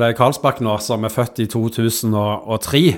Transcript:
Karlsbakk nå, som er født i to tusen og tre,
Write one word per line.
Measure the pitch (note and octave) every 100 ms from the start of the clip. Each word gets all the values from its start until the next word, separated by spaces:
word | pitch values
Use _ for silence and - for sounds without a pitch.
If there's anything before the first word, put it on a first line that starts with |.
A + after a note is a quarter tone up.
| A#2
Karlsbakk | A2+ B2 C#3+ C#3+ -
nå, | A2+ G#2+
som | - A2+
er | A2
født | - A#2 -
i | A2
to | A#2 A2+
tusen | A2+ A2+ A2+ A2+
og | G#2+ G#2 G#2 - A2
tre, | - C#3+ F3+